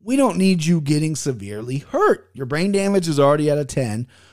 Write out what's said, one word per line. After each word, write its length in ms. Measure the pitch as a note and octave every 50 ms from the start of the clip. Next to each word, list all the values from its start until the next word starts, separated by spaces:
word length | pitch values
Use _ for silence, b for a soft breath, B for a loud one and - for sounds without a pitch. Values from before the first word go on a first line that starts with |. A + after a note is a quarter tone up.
We 160 | _ G3+ B3+
don't 220 | C#4 C#4 A#3 F3 F3+
need 260 | F#3 F#3+ F#3+ F3 D3+
you 160 | D#3+ F3 E3
getting 360 | D3+ C#3 D3+ D3+ D#3 D#3 D#3+
severely 600 | C#3 - D3 C3 A2 G2 G2 G#2 G#2 A2 B2 C3 C#3+
hurt. 520 | - - - D4 G4+ G#4 - - - _ _
Your 140 | - C3+
brain 260 | A#2+ C#3 D3+ F3 G3+ G3+
damage 360 | G3 G3 G3 G3+ G3 F3 E3
is 120 | D#3 C#3
already 300 | C#3+ C#3 D3 D3+ D3+ D3+
at 80 | D3 D3
a 60 | D3
ten. 420 | C3+ - - C3 A2+ G#2 A2 B2 b b b b b